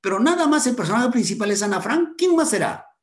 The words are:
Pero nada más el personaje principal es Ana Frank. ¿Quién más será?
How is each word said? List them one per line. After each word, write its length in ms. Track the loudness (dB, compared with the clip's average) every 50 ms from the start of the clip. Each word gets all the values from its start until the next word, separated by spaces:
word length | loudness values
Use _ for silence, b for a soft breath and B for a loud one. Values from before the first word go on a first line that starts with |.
Pero 180 | -2 -2 0 2
nada 280 | 2 2 2 2 2
más 200 | 2 2 2 2
el 80 | 0 -2
personaje 360 | -2 -2 -2 0 0 0 2
principal 400 | 0 0 -2 -2 -2 -4 -2 -2
es 120 | -2 -2 -2
Ana 180 | -2 -2 -4
Frank. 340 | -2 -2 0 0 0 -2 -2
¿Quién 180 | -2 0 2 4
más 140 | 2 2 2
será? 380 | 0 -2 -2 -2 -4 -8 -14 -20 _ _